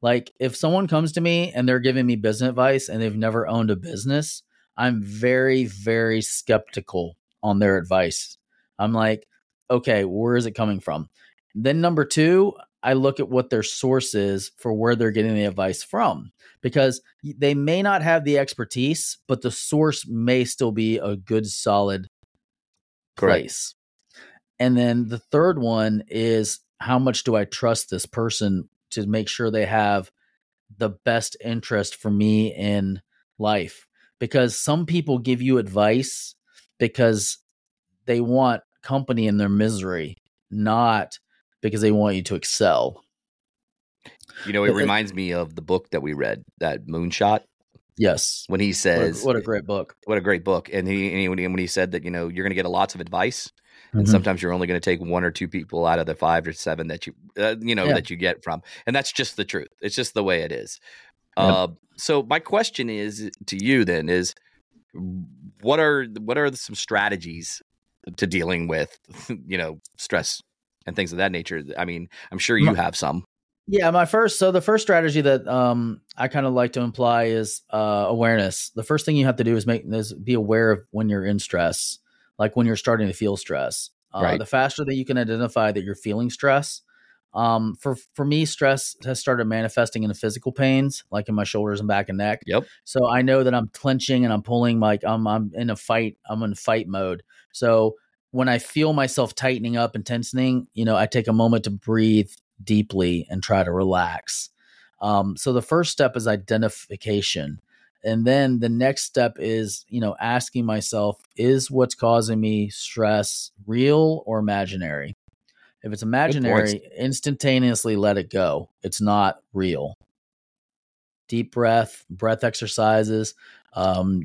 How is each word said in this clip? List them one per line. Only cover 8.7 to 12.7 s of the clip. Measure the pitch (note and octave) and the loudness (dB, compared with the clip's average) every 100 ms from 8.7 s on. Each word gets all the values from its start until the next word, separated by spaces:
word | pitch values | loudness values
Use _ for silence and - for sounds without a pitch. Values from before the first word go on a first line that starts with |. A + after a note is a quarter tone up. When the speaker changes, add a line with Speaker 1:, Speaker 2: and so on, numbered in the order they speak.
| - | -4
Speaker 1:
I'm | G#2+ | -2
like, | A2+ A2 A2 - _ _ _ - | 2 0 0 -6 _ _ _ -2
"Okay, | B2 B2+ G#2 | 0 2 0
where | G2 G2 A#2 A#2+ | 0 0 0 0
is | A2+ | 0
it | |
coming | G#2 G#2+ G2 | -2 -2 -2
from?" | F2+ D#2 D#2 _ _ _ _ G#2 | -4 -6 -8 _ _ _ _ -4
Then | B2+ D#3+ | 0 2
number | E3+ D#3 | 2 2
two, | C#3 D#3+ D#3+ F#3 G3 - - | 2 4 6 6 4 0 -12